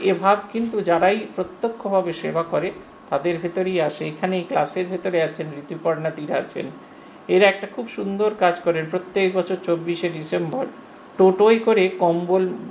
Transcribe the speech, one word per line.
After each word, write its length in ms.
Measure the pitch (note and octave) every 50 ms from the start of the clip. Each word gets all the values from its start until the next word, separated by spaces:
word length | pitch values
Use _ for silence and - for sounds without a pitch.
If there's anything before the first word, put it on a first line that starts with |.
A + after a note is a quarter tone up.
এ 120 | F3 F#3+ F#3
ভাব 260 | E3+ F3+ G3 G#3 G#3 - - -
কিন্তু 280 | A3+ A#3 A3+ A3+ G#3
যারাই 380 | F3 F3 E3+ E3 F3 F#3+ G3+ A3 G#3+ - -
প্রত্যক্ষভাবে 800 | - F3+ - - - - A#3 A3+ - - G3+ G3 F#3+ F3+ F3 E3
সেবা 300 | - - D#3+ D#3 E3 E3
করে 280 | - - D3+ E3 F#3+ - - - - - - - -
তাদের 280 | - C#3+ - F3 E3+ E3
ভেতরেই 400 | F3 E3+ E3+ F#3+ F#3 F#3 F#3 F3
আসে। 260 | D3+ D3 D3 - D#3 D#3
এখানে 300 | D#3 - F#3+ F#3 F#3 F3+
এই 60 | E3+
ক্লাসের 420 | - C4+ D#3 D3+ C#3 - F3+ F3+
ভেতরে 380 | F3+ F#3+ F3 - F#3+ F3 E3 D#3+
আছেন 240 | D3 D#3 - D#3 D3+
ঋতুপর্ণা 640 | C#3+ C#3+ C#3+ - E3+ D#3+ - E3+ D#3+ D3+ D#3+ D#3+
দিরা 260 | D3+ D3+ D3+ D3 D#3+
আছেন, 300 | C3+ - - - - - C3+ - - - - - - - - - - - -
এরা 200 | F3 F#3 G3+ G3
একটা 200 | F#3+ G3 G#3 F#3+ -
খুব 140 | - A#3 -
সুন্দর 420 | - - G3+ G3 G3 G3 G#3+ G#3+ G#3+ -
কাজ 200 | F#3+ F3 E3+ E3+
করেন। 260 | - E3+ E3+ D#3+ D#3 D#3+
প্রত্যেক 420 | F3+ F#3 F3+ - - G3+ F#3+ F#3 F#3
বছর 220 | F#3 E3+ F3 F#3+ F3+ -
চব্বিশে 460 | F3+ E3+ E3+ E3 E3+ E3+ E3 F3 E3+
ডিসেম্বর 560 | D#3+ D#3+ D3+ - F3+ F3 F3 D#3 - C4 - - - - - - - - - - - -
টোটোয় 420 | F#3 F#3 F#3 F#3+ G#3 A3 A3+ A3+
করে 280 | A3+ A#3 A3+ G3+ F#3 F#3+
কম্বল 600 | F#3+ - F#3 E3+ E3+ F3 F3 F3 F#3 F#3+ F#3 F3+ F3 - - -